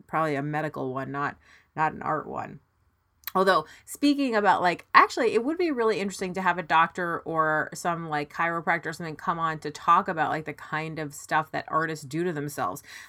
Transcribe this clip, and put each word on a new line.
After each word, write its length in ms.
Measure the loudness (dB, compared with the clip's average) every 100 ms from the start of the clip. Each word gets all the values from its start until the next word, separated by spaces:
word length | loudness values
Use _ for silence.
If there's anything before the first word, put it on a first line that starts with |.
| -4
probably 280 | 0 0
a 80 | 0
medical 500 | -2 -2 -4 -4 -6
one, 160 | -6 -6
not, 280 | -4 -6 -6 _ -20 _
not 200 | -2 -2
an 80 | -2
art 260 | -4 -4 -4
one. 320 | -8 -10 -14 _ _ _ _ _ _ -4
Although, 320 | 2 4 4 2 -12
speaking 500 | -16 0 2 2 2
about, 260 | 2 4 4
like, 260 | 4 0 6
actually, 400 | 8 8 4 2
it 120 | 2
would 120 | 0 -2
be 140 | -2
really 300 | 0 0 0
interesting 320 | -4 -4 -6
to 80 | -2
have 160 | 0 0
a 60 |
doctor 580 | 2 4 4 0 -4 -4
or 480 | -2 0 2 2 0
some, 360 | -4 -4 -4 -2
like, 220 | -4 -4
chiropractor 560 | -2 -2 0 0 -2 -2
or 60 |
something 220 | -8 -8
come 240 | -6 -4 -2
on 180 | -2 -2
to 120 | -8
talk 380 | -2 4 4 4
about, 220 | -2 0
like, 120 | -2
the 100 | -6
kind 460 | -12 -8 -6 -6 -8
of 140 | -8
stuff 360 | -10 -2 -2 0
that 100 | -6 -2
artists 340 | -2 -2 -6
do 220 | -6 -4
to 80 | -2
themselves. 500 | -4 -6 -4 -4 -6 -12 -18